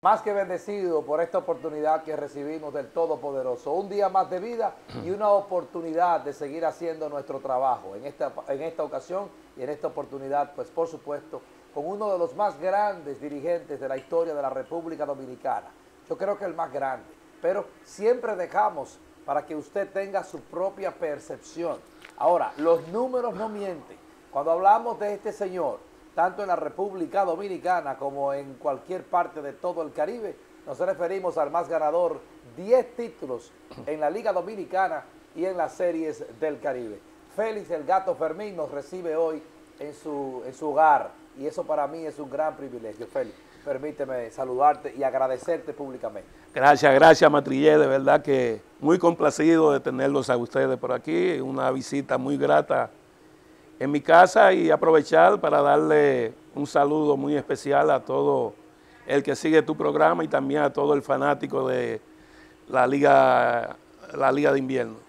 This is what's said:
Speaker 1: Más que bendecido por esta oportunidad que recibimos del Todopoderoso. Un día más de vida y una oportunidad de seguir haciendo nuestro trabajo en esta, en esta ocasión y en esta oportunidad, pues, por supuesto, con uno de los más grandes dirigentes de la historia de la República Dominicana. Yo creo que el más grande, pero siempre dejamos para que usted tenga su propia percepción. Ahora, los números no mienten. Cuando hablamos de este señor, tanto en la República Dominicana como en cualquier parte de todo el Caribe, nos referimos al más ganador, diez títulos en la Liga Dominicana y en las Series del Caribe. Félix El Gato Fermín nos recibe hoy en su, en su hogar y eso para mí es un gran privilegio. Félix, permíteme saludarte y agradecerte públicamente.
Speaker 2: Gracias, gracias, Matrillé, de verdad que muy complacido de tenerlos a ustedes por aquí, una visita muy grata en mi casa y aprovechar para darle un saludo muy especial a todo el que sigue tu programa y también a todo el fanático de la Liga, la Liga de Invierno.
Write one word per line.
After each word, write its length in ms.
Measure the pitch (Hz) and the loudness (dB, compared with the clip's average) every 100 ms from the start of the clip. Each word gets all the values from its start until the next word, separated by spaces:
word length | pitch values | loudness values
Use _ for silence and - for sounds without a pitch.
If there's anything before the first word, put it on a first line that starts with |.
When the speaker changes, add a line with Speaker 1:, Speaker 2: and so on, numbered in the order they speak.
Speaker 1:
Más 220 | 185 214 | 2 2
que 100 | 214 | 0
bendecido 680 | 202 190 180 - 208 185 160 | -2 -2 -6 -8 -6 -2 -2
por 180 | 131 151 | -2 -2
esta 180 | 170 185 | -2 -2
oportunidad 640 | 180 160 156 151 151 156 | -4 -6 -6 -4 -2 -2
que 100 | 156 | -4
recibimos 580 | 151 147 143 143 160 151 | -8 -8 -10 -10 -10 -8
del 140 | 143 131 | -10 -8
Todopoderoso. 800 | - 165 151 147 139 127 120 - | -4 -2 -2 -6 -6 -4 -6 -4
Un 160 | 165 202 | -6 -4
día 200 | 202 196 | -2 0
más 220 | 190 180 | 0 -2
de 80 | 180 | -4
vida 380 | 208 233 214 - - - | -6 -4 -6 -6 -16 -12
y 60 | 160 | -8
una 180 | 196 208 | -2 2
oportunidad 920 | 202 196 185 175 175 165 160 175 165 | 2 2 -4 -4 -10 -6 0 2 2
de 120 | 147 | -2
seguir 320 | 139 147 156 | -10 -10 -4
haciendo 440 | 165 - 170 156 151 | -4 -4 -8 -6 -8
nuestro 320 | 143 135 135 | -8 -8 -10
trabajo 560 | 131 131 135 120 95 98 | -4 0 0 -2 -6 -12
en 80 | 135 | -14
esta, 260 | 143 143 - - | -8 -8 -8 -6
en 160 | 139 | -6
esta 220 | 160 160 | -6 -6
ocasión 440 | 151 139 - 180 196 - - - | -6 -6 -8 -8 -8 -14 -20 -12
y 60 | |
en 80 | 131 | -10
esta 180 | 147 160 | -6 -8
oportunidad, 640 | - 139 139 135 143 143 | -8 -10 -10 -4 -2 -4
pues, 140 | - 120 | -6 -10
por 180 | - 165 | -4 -6
supuesto, 560 | 160 - 147 147 135 - - _ | -6 -10 -10 -10 -18 -18 -20 _
con 100 | - | -10
uno 280 | 151 202 208 | -8 -6 -4
de 60 | 185 | -2
los 180 | 165 170 | -2 -2
más 240 | 208 143 | -4 -2
grandes 600 | 180 196 208 190 147 127 | -2 0 0 -4 -10 -10
dirigentes 600 | 143 143 147 170 156 139 | -10 -8 -4 -4 -4 -10
de 80 | 131 | -6
la 80 | 135 | -8
historia 400 | 135 165 165 147 | -4 -2 -2 -2
de 60 | |
la 80 | 139 | -4
República 540 | 127 131 165 165 156 | -6 -8 -8 -8 -8
Dominicana. 600 | 147 139 131 123 - 110 - - _ _ _ | -8 -8 -10 -10 -6 -6 -8 -20 _ _ _
Yo 80 | 165 | -6
creo 220 | 190 202 | -4 -4
que 60 | |
el 100 | 202 | -6
más 180 | 160 165 | -6 -6
grande, 360 | 143 135 127 - - - - | -4 -6 -6 -12 -20 -20 -6
pero 220 | 165 196 - - | -4 -2 -6 -14
siempre 540 | - - 208 247 233 196 | -20 -4 0 0 -2 -6
dejamos 640 | 175 - 214 165 127 - - - - | -4 0 0 -2 -12 -14 -20 -20 -4
para 180 | 143 | -4
que 120 | 143 156 | -4 -10
usted 320 | 147 202 196 | -8 -6 -6
tenga 300 | 196 196 196 | -6 -4 -6
su 160 | 175 160 | -6 -14
propia 500 | - 160 190 196 190 | -12 -4 -4 -4 -8
percepción. 840 | 156 165 143 - 131 - 165 170 131 - - - - | -6 -6 -6 -10 -16 -14 -8 -6 -6 -12 -20 -20 0
Ahora, 340 | 156 170 123 - | 2 4 2 -2
los 280 | 160 165 151 | 2 2 2
números 460 | 196 254 254 240 | -4 -2 -2 -4
no 140 | 185 220 | -6 -8
mienten. 480 | 208 202 165 - - - - - | -6 -8 -10 -14 -20 -20 -20 -10
Cuando 220 | 135 151 | -6 0
hablamos 480 | 165 190 220 233 214 | 2 6 4 2 -6
de 140 | 208 | -6
este 180 | 202 214 | -6 -8
señor, 480 | 202 196 185 151 113 - - - | -6 -6 -4 -4 -6 -14 -20 -12
tanto 280 | - 175 185 | 0 0 0
en 60 | 196 | -4
la 80 | 170 | -2
República 680 | 151 - 202 190 160 190 | -4 -6 -6 -4 -4 0
Dominicana 720 | 190 165 202 175 170 180 147 131 | 0 -2 -4 -6 -2 -2 -2 -6
como 360 | 139 139 139 | -6 -4 -4
en 220 | 139 139 | -4 -8
cualquier 500 | 131 151 135 - 180 | -8 -6 -6 -8 -12
parte 360 | - 180 175 156 | -2 -2 -2 -4
de 120 | 143 | -12
todo 300 | 131 180 170 | -8 -8 -6
el 100 | 156 | -8
Caribe, 420 | 127 156 240 214 - - - - | -4 -6 -4 -10 -12 -20 -20 -14
nos 100 | 135 | -4
referimos 580 | 180 190 170 190 180 160 | -4 -2 -2 -2 -4 -2
al 140 | 147 | -2
más 160 | 165 170 | -2 -2
ganador, 500 | 160 151 165 175 - - - 123 117 | 0 0 2 0 -2 -12 -20 -20 -14
diez 400 | 185 254 247 - | 2 2 2 -6
títulos 560 | 233 - 143 120 - _ - - 127 | -12 -10 -10 -10 -10 _ -20 -14 -8
en 140 | 156 | -2
la 100 | 147 | -2
Liga 220 | 185 220 | -2 -2
Dominicana 720 | 180 170 214 151 180 190 156 - - _ - | -2 -4 -10 -6 -2 -2 -2 -10 -20 _ -6
y 80 | |
en 120 | 180 180 | -4 -2
las 180 | 156 | -4
Series 500 | - 180 165 160 - - 117 | -2 -2 -2 -4 -8 -12 -6
del 180 | 156 143 | -6 -4
Caribe. 400 | 151 127 117 101 - - - - | -6 -6 -8 -14 -18 -20 -20 -6
Félix 340 | 220 214 156 | -4 -4 -8
El 140 | 165 | -8
Gato 320 | 143 190 185 170 | 0 0 0 -2
Fermín 400 | 160 160 214 175 | -4 -4 -10 -8
nos 120 | 147 | -8
recibe 420 | 143 139 185 170 | -8 -10 -10 -6
hoy 260 | 156 165 156 - - - - | -2 -2 -4 -12 -20 -20 -16
en 160 | 147 | -14
su, 480 | 143 160 143 135 127 | -12 -10 -8 -8 -8
en 100 | 120 | -12
su 160 | 131 156 | -10 -4
hogar 420 | 143 156 143 117 - - - | 4 4 4 0 -12 -20 -10
y 80 | 139 | -10
eso 160 | 151 | -8
para 240 | 170 151 143 | -4 -4 -4
mí 180 | 160 | -6
es 140 | 160 147 | -12 -10
un 100 | 143 | -10
gran 280 | 135 156 147 | -4 -4 -4
privilegio. 500 | 139 123 110 107 117 | -12 -12 -14 -14 -8
Félix, 300 | 139 120 - - - | -6 -6 -8 -20 -18
permíteme 640 | - 135 147 147 135 127 117 | -8 -6 -6 -8 -6 -6 -8
saludarte 600 | 110 135 123 143 147 143 - | -8 -6 4 4 4 -4 -2
y 80 | |
agradecerte 680 | 135 127 131 127 - 160 - | -2 0 0 -2 -2 -4 -4
públicamente. 560 | - 139 127 117 104 - - - | -10 -10 -8 -10 -10 -18 -20 -10
Speaker 2:
Gracias, 400 | - 135 143 147 | 4 6 8 8
gracias, 360 | 135 160 156 160 | 10 10 10 8
Matrillé, 480 | 147 139 135 151 151 | 6 2 4 6 8
de 80 | 143 | 6
verdad 360 | 135 135 147 | 4 4 2
que 380 | 147 135 123 110 - - | 4 2 2 -2 -10 -4
muy 180 | 143 180 | 2 4
complacido 720 | 175 170 151 - 156 165 156 | 4 4 0 2 4 6 6
de 80 | 139 | 4
tenerlos 500 | - 127 135 139 123 | 0 -2 0 0 0
a 60 | 123 | 0
ustedes 400 | 117 135 135 127 | 0 0 0 0
por 120 | 123 | -2
aquí, 480 | 123 135 165 180 156 | -6 -2 -2 0 -2
una 320 | 131 135 131 | -4 -2 -2
visita 480 | 131 123 139 135 127 | -2 -4 -6 -2 -2
muy 180 | 131 143 | -2 -2
grata 540 | 143 147 147 139 117 - _ _ - _ _ - - - | 2 2 4 -2 -2 -8 _ _ -20 _ _ -20 -20 -8
en 120 | 135 | -2
mi 80 | 147 | -2
casa 520 | 143 160 180 233 202 | 6 8 8 8 6
y 200 | 190 165 | 6 4
aprovechar 680 | 151 160 160 156 160 175 202 | 4 6 4 6 6 6 6
para 220 | 156 147 | 2 2
darle 720 | 143 143 156 151 143 127 117 - - - | 4 4 4 4 4 2 -2 -8 -14 -8
un 100 | 143 | -2
saludo 500 | - 143 151 151 139 | 2 2 2 2 0
muy 200 | 139 147 | 0 -2
especial 560 | 139 139 139 139 151 | -2 -6 0 2 4
a 120 | 135 | 2
todo 480 | 110 135 143 139 117 - - _ - - - | 0 0 2 0 -2 -8 -20 _ -20 -20 -2
el 160 | 143 | -2
que 140 | 139 139 | 0 -2
sigue 260 | 165 160 | 4 4
tu 140 | 151 156 | 4 0
programa 480 | 147 147 156 170 | 0 4 4 4
y 40 | 156 | 0
también 340 | 143 135 143 | 0 0 0
a 100 | 147 | 0
todo 220 | 131 143 | 0 2
el 80 | 143 | 2
fanático 640 | - 135 139 143 139 139 131 | 2 0 0 0 -2 -2 -2
de 320 | 127 120 113 - - - - - - - | -2 -2 -6 -10 -20 -20 -20 -20 -20 -4
la 200 | 131 127 | 2 2
Liga, 880 | 139 143 135 131 127 123 120 117 - _ - - | 4 6 8 8 6 2 0 -4 -12 _ -20 -16
la 180 | 143 135 | 0 2
Liga 180 | 135 147 | 4 4
de 60 | 139 | 2
Invierno. 380 | 131 131 117 110 | 0 -4 -4 -8